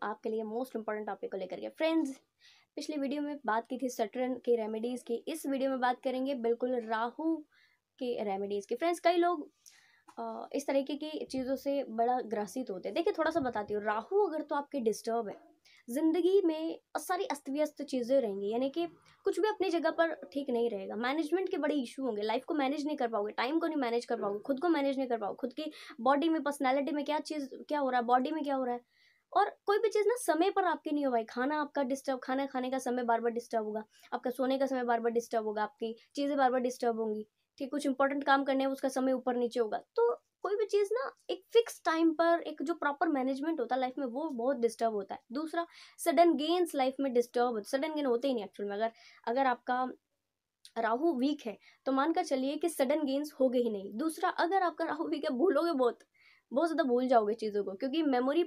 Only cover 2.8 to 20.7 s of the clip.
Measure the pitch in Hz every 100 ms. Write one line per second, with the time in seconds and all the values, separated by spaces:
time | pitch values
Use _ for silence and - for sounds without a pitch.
2.8 | 285 302 277 294 294 285 214 220 - 254
3.8 | 262 - 214 254 254 247 - 233 214 220
4.8 | 247 247 - 233 - 320 277 269 269 262
5.8 | 247 254 262 254 262 262 226 240 254 247
6.8 | 220 220 240 269 320 311 - _ _ _
7.8 | _ - 247 240 208 196 202 202 - -
8.8 | 339 339 339 349 349 320 - _ - -
9.8 | _ _ - - 226 226 - 277 285 277
10.8 | 269 294 302 302 - 262 254 269 277 277
11.8 | 240 220 233 233 220 214 208 262 247 185
12.8 | 196 277 392 320 320 330 254 214 208 208
13.8 | 214 214 - 403 381 302 294 285 285 285
14.8 | 220 202 226 233 202 - - _ _ -
15.8 | - 262 320 349 349 392 339 311 330 -
16.8 | _ 320 311 359 - 285 277 285 302 -
17.8 | 285 254 233 269 220 196 202 233 269 330
18.8 | 339 - - _ 392 381 427 427 381 330
19.8 | 320 330 330 311 - 285 262 233 233